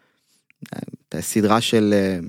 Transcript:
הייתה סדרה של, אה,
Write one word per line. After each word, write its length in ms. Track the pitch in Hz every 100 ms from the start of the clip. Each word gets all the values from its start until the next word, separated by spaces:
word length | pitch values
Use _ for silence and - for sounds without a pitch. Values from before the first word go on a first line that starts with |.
| _ _ _ _ _ _ -
הייתה 540 | - - - _ 76 -
סדרה 340 | 110 104 110
של, 340 | 117 113 104 101
אה, 220 | 95 92